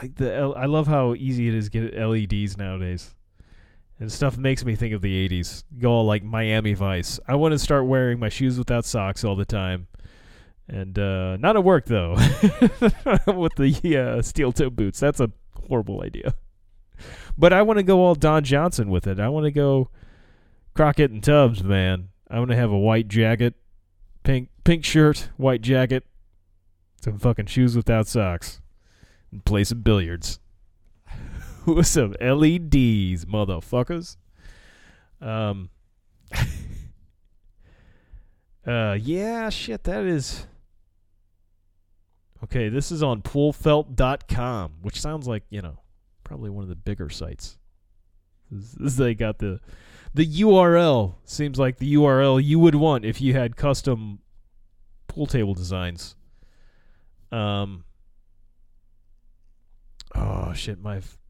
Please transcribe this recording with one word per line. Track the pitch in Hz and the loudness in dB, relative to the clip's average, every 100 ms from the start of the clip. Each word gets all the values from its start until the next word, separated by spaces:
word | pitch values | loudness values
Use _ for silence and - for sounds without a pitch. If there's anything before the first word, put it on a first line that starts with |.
like, | 131 - | -12 -4
the | 127 | -4
L-, | 110 139 127 | -2 -4 -2
I | 135 | -2
love | 156 147 | 0 2
how | 147 123 | 2 2
easy | 120 131 123 117 | 0 -2 -2 0
it | |
is | 113 104 | 0 -2
to | |
get | 113 113 110 | -4 -4 -4
L | 110 113 | -2 0
E | 101 | 0
Ds | 104 104 98 | -2 -4 -6
nowadays. | 95 92 90 90 - - _ _ - - _ _ _ - | -8 -6 -6 -8 -12 -20 _ _ -20 -20 _ _ _ -14
And | 113 | -10
stuff | - 143 120 | -2 -2 0
makes | 135 135 | -2 -2
me | 123 | -2
think | 107 117 | -2 -4
of | 104 | -4
the | 98 | -2
eighties. | 95 95 90 82 - - 123 | -2 -2 -2 -6 -10 -16 -2
Go | 120 | 2
all, | 117 110 | 2 2
like, | 107 | 0
Miami | 104 113 110 110 107 | -2 -4 0 0 0
Vice. | 98 98 90 - - - | 0 -2 -2 -6 -8 -2
I | 143 | 0
wanna | 160 147 | 2 0
start | - 143 127 | 0 0 2
wearing | 131 127 120 | 2 0 -2
my | 107 | -4
shoes | - 131 123 | -2 -2 -2
without | 123 120 | -2 -2
socks | - 113 95 - | -2 -4 -4 -4
all | 110 98 | -4 -2
the | |
time. | 98 101 92 92 87 - - - - - - _ - | -2 -4 -4 -6 -10 -20 -20 -20 -20 -20 -20 _ -14
And, | 98 95 101 | -12 -6 -4
uh, | 98 95 92 95 | -2 -2 -4 0
not | 165 | 2
at | 220 | 4
work, | 180 170 - | 6 4 2
though. | 107 85 | -2 0
<laughs> | 98 131 - 202 - 247 - 226 - 277 196 - | 4 4 6 2 4 2 4 2 2 2 2 2
With | 180 165 | 0 0
the, | - 135 139 175 139 123 117 | 2 2 2 0 0 0 -2
uh, | |
steel | 117 - 127 | -2 0 0
toe | 123 131 | 0 -2
boots. | 120 98 - | 0 -2 0
That's | 143 139 | 0 2
a | 113 - - - - | -2 -4 -18 -14 -4
horrible | 123 101 101 | -4 -4 -8
idea. | - - - - - _ _ _ _ - - - - - | -8 -8 -6 -6 -8 _ _ _ _ -20 -20 -16 -8 4
But | 170 | 6
I | 220 | 6
wanna | 214 208 | 4 2
go | 190 185 | 4 6
all | 180 156 | 6 4
Don | 156 156 | 4 2
Johnson | 135 143 175 - 101 | 2 2 0 -2 0
with | 90 101 | 0 -2
it. | 95 | -2
I | 110 | -2
wanna | 151 151 | 0 -2
go | 143 139 135 123 - - - _ _ _ _ - | 2 2 2 0 -8 -20 -20 _ _ _ _ -6
Crockett | - 151 143 139 | 2 2 4 2
and | 107 | 2
Tubbs, | 147 147 123 101 | 4 6 6 4
man. | 95 98 92 92 92 _ - | 0 2 2 -2 -6 _ -8
I | 113 | -4
wanna | 123 120 | 0 0
have | 113 | 2
a | 101 | 2
white | 107 110 107 | 2 2 2
jacket, | 113 110 113 120 - _ _ _ _ - - | 2 2 2 0 -2 _ _ _ _ -20 -4
pink, | 135 127 127 - | 0 0 -2 0
pink | - 170 | 4 4
shirt, | - 156 151 147 - - | 4 6 6 4 -4 -2
white | 131 123 | 0 2
jacket, | 113 131 127 131 - - _ _ _ _ _ _ _ _ | 2 2 2 0 -6 -20 _ _ _ _ _ _ _ _
some | - 101 | -8 -2
fucking | 120 113 104 | 0 0 -2
shoes | 131 127 117 | 2 2 2
without | 117 110 110 | 2 0 2
socks, | 117 95 85 - - - _ _ _ _ _ - | 0 -2 -4 -10 -18 -20 _ _ _ _ _ -20
and | 101 | -6
play | - 101 | 0 0
some | 101 117 | 0 0
billiards | 113 101 82 85 - - _ _ _ _ _ _ - | 2 2 0 -6 -10 -12 _ _ _ _ _ _ -16
<laughs> | - - - - - - | -16 -14 -14 -16 -8 0
with | 160 160 | 2 2
some | 156 107 - | 2 0 0
L | 123 143 | 0 4
E | 156 175 | 4 2
Ds, | 160 139 123 107 92 90 85 | 2 2 4 2 0 -4 -4
motherfuckers. | 107 98 82 - 123 123 170 175 - _ _ - - - _ _ _ _ - | -4 -2 -4 -4 -4 -2 -6 -10 -20 _ _ -20 -20 -20 _ _ _ _ -16
Um, | 113 110 107 98 90 _ _ _ _ _ - | -8 -4 -4 -6 -10 _ _ _ _ _ -8
<laughs> | - - - - - - - _ _ _ _ _ _ _ _ _ _ _ - - _ _ _ 120 | -4 -4 -6 -12 -14 -16 -20 _ _ _ _ _ _ _ _ _ _ _ -20 -20 _ _ _ -6
uh, | 117 107 101 | -4 -2 -4
yeah, | 120 180 214 233 220 | -4 -6 -4 -6 -6
shit, | - - 214 | -8 -10 -8
that | - 208 | -6 -4
is, | 185 156 131 - - - _ _ _ _ _ _ _ _ _ _ _ _ _ _ _ _ _ - | -2 -4 -4 -10 -16 -20 _ _ _ _ _ _ _ _ _ _ _ _ _ _ _ _ _ -16
okay, | 110 127 107 | -6 -4 -2
this | 131 - | -4 -4
is | 165 | -2
on | 143 110 | -2 -2
poolfelt | - 143 147 - 156 151 143 | -4 0 0 0 2 2 0
dot | 131 127 139 - | 0 0 0 -4
com, | 120 123 113 80 78 | -4 -4 -6 -8 -10
which | 98 - | -12 -8
sounds | 151 156 123 | -8 -8 -6
like, | 107 - | -8 -8
you | 104 | -14
know, | 85 - _ _ _ _ | -14 -16 _ _ _ _
probably | - 143 107 | -18 -14 -12
one | 101 | -12
of | 92 | -12
the | 87 | -10
bigger | - 101 76 | -8 -8 -8
sites. | - 78 - - - _ _ _ _ _ _ _ _ - | -10 -12 -14 -18 -20 _ _ _ _ _ _ _ _ -18
This, | 104 110 | -16 -16
this, | 135 139 127 | -8 -4 0
they | 123 | 0
got | 110 110 - | 0 -4 -4
the, | 104 90 - - - - - | -8 -8 -14 -20 -20 -20 -8
the | 143 160 | -2 -2
U | 156 214 190 | 2 6 8
R | 175 170 | 8 6
L | 165 123 95 - | 4 2 0 -6
seems | - - 147 131 | -12 -6 -4 0
like | 131 127 | -2 -2
the | 143 | 2
U | 147 | 4
R | 143 131 | 6 6
L | 139 131 | 4 4
you | 143 160 | 4 6
would | 165 | 6
want | 147 156 131 107 | 6 2 0 -2
if | - | -2
you | 131 | 0
had | 131 120 - | 0 0 -2
custom | 147 127 139 113 107 101 _ - _ _ - _ - - - | -2 0 -2 -4 -6 -14 _ -20 _ _ -20 _ -20 -20 -14
pool | 160 143 | -8 -6
table | 120 101 | -4 -4
designs. | 92 87 92 87 87 - - _ _ - _ - _ _ _ _ _ - | -4 -6 -6 -8 -10 -16 -20 _ _ -20 _ -20 _ _ _ _ _ -10
Um, | 117 104 101 98 90 - _ _ _ _ _ _ _ _ _ _ _ _ _ _ _ _ _ _ - - - - | -6 -4 -4 -6 -10 -20 _ _ _ _ _ _ _ _ _ _ _ _ _ _ _ _ _ _ -20 -20 -20 -8
oh, | - 104 92 90 | -4 -4 -4 -6
shit, | - - 90 | -8 -8 -10
my | 104 98 | -10 -10
f-, | - - | -12 -20